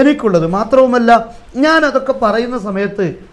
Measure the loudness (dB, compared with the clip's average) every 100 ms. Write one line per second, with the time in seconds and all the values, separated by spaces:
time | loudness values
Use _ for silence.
0 | 4 2 0 0 0 -4 0 2 2 2
1 | 4 2 2 -16 -14 -2 0 2 0 -2
2 | -4 -2 -2 -2 -4 -6 -6 -4 -6 -4
3 | -6 -6 -18